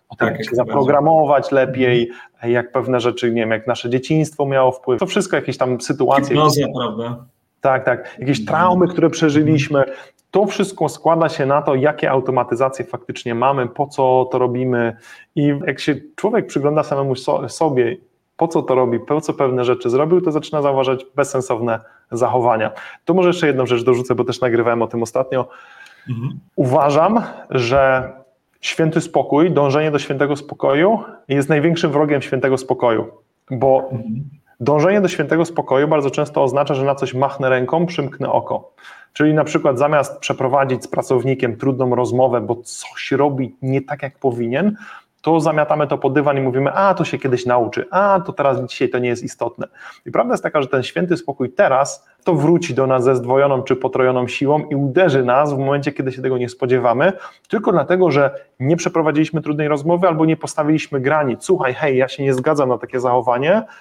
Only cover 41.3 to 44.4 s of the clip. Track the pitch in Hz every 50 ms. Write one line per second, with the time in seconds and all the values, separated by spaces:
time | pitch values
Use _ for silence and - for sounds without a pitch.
41.3 | 135 135 131 117 - 110 147 139 131 123 131 123 123 120 123 110 120 127 131 127
42.3 | 120 117 104 104 117 117 - - - - - - - - - - 139 127 143 147
43.3 | 135 131 131 113 - _ - 131 135 135 135 - 147 139 143 135 - _ - 135
44.3 | 120 120